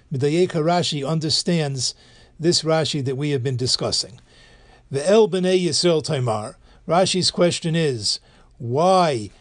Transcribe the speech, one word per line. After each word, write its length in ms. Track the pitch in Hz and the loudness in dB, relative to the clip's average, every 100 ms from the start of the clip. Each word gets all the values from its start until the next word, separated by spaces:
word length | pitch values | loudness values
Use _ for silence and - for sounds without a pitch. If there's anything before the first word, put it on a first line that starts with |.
| - | -8
Medayek 380 | 135 143 165 180 | -2 0 0 0
Rashi 540 | 165 156 175 170 147 135 | 0 0 0 0 -4 -2
understands 880 | 160 156 - - 170 147 131 120 - - - - - | -2 0 -2 0 0 -2 -4 -6 -8 -20 -20 -20 -2
this 220 | 160 - | 0 2
Rashi 420 | 156 160 143 151 | 2 0 0 -2
that 140 | 131 131 | -4 -4
we 140 | 147 | -2
have 120 | 139 | -2
been 140 | 131 123 | -2 -2
discussing. 640 | 127 - 110 - 98 - _ - - - _ - - | -2 -2 -2 -4 -6 -14 _ -20 -20 -20 _ -20 -8
The 140 | 135 160 | -4 2
El 200 | 220 202 | 4 4
Bnei 340 | 185 185 185 | 2 2 2
Yisrael 400 | 175 - 180 156 | 2 0 2 0
Taimar, 540 | 147 143 123 107 110 - _ - - | 0 -2 -2 -4 -8 -16 _ -14 0
Rashi's 440 | 170 180 185 - | 2 2 2 0
question 440 | - 175 - 165 165 | 2 0 0 -2 0
is, 440 | 156 120 101 - _ _ _ - | 0 -2 -4 -6 _ _ _ -12
why 720 | 117 135 180 190 165 120 101 - | -4 2 4 4 4 0 -6 -14